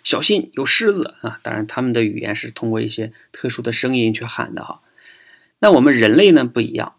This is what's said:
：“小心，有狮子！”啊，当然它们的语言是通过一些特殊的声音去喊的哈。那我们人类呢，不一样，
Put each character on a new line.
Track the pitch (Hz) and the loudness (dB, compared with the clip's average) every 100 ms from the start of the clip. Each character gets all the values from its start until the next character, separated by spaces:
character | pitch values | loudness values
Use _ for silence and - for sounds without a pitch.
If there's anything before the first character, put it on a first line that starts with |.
：“小 | - - | -6 -2
心， | - 208 - | 0 0 -2
有 | - | -6
狮 | 135 - 226 | -2 0 0
子！” | 196 - - | -2 -4 -8
啊， | 120 117 | -12 -10
当 | - | -10
然 | 110 107 | -8 -8
它 | - | -4
们 | 127 | -2
的 | 117 | 0
语 | 107 107 | -2 -4
言 | 104 104 | -8 -8
是 | 117 | -10
通 | - 117 | -8 -6
过 | 110 | -4
一 | 113 | -4
些 | 113 110 - _ | -6 -10 -12 _
特 | - 127 | -10 -10
殊 | 123 | -6
的 | 117 | -6
声 | 113 127 127 | -4 -2 0
音 | 113 | 0
去 | 107 | -2
喊 | 117 - - | -6 -10 -10
的 | - | -10
哈。 | - - _ _ _ _ _ _ _ _ | -14 -16 _ _ _ _ _ _ _ _
那 | 208 | 4
我 | 151 | 6
们 | 143 | 6
人 | 123 110 | 4 4
类 | 131 196 | 6 8
呢， | 156 | 6
不 | 123 120 | 4 -2
一 | - | -2
样， | 113 - | -4 -8